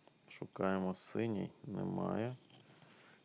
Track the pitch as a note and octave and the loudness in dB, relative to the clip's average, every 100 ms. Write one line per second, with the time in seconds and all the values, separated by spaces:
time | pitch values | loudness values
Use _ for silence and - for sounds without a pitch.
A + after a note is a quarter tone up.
0 | - - - - - - F#2+ F#2+ F#2 F#2 | -20 -20 -18 -12 -8 0 4 4 2 0
1 | - G#2 A2+ G2+ F2+ - - F#2+ F#2+ F#2 | -2 0 2 2 -2 -6 -6 -2 0 0
2 | F#2 F#2+ A#2 B2+ - - - - - - | 2 2 0 -4 -12 -20 -20 -20 -20 -20
3 | - - | -20 -20